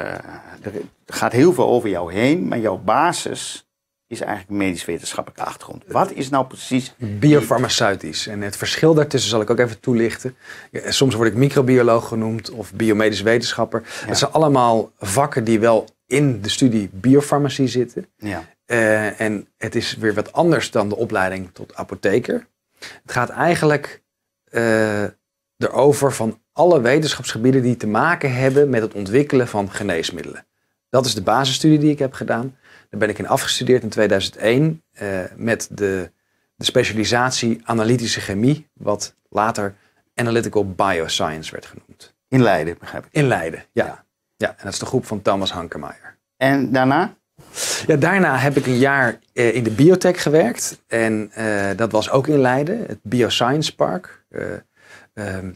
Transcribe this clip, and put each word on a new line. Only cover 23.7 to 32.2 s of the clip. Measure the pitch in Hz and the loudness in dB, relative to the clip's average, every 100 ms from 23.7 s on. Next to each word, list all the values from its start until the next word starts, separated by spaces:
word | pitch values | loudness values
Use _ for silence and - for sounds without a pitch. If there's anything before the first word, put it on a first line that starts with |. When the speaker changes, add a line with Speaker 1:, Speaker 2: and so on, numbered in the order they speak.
| 147 - - _ _ _ _ _ | 2 -2 -18 _ _ _ _ _
Speaker 2:
eh, | 120 117 110 110 104 101 - _ _ _ _ | -2 2 2 2 -2 -4 -8 _ _ _ _
erover | 113 110 139 139 139 | -4 2 4 4 2
van | 127 110 - _ | 0 -4 -6 _
alle | - 170 165 | 0 4 4
wetenschapsgebieden | 117 139 156 - 135 110 120 135 | 4 2 0 -6 -8 -2 2 2
die | 123 117 | 2 -2
te | 110 | -2
maken | 107 147 170 143 | 0 0 0 -2
hebben | 123 131 135 147 | 0 2 4 4
met | 120 | 2
het | 107 | -2
ontwikkelen | 101 98 117 147 135 120 | -6 0 0 2 2 0
van | 107 101 | -2 -4
geneesmiddelen. | - 104 85 80 87 73 69 - _ _ _ _ | -4 -4 -2 -4 -8 -12 -14 -20 _ _ _ _
Dat | 123 127 | 0 0
is | |
de | - | -2
basisstudie | 98 110 135 - 160 156 | 0 0 0 2 4 4
die | 151 | 4
ik | 147 | 0
heb | 135 | -2
gedaan. | - | -4